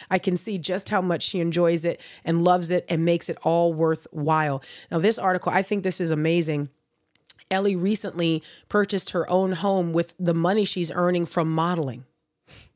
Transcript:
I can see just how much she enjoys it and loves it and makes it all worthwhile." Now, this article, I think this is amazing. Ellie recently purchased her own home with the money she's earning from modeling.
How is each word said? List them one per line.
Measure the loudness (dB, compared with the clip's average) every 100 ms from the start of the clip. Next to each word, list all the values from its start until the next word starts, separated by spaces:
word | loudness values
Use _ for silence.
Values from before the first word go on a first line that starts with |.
| -4
I | -2
can | 0 -2
see | -2 -4
just | -4 -4 -2
how | -2
much | 0 -2
she | -2 -2
enjoys | -2 2 2 2
it | -2 -4 -10 -10
and | -2 2
loves | 4 4 2
it | -2 0
and | 0
makes | 2 2 0
it | -2
all | 0 2 2
worthwhile." | 2 2 0 -4 -4 0 2 2 -2 -6 -18 -6
Now, | 0
this | 2 2
article, | 0 0 0
I | 0
think | 0 -2
this | -2 -2
is | 0
amazing. | 0 2 2 0 -2 -4 -10 _ _ _ _ -20 -20 _
Ellie | 0 0 0
recently | 0 -2 -4 -2 0 -2 -4 -18 _
purchased | 0 0 -2 -2
her | -2 0
own | 2 2
home | 0 0 2 2
with | 0 -2 -2
the | 0
money | 2 2 2
she's | 0 -2 -2
earning | 0 0 2 0
from | 0 0
modeling. | 0 0 0 -4 -6 -14 _ _ _ _ -20 -20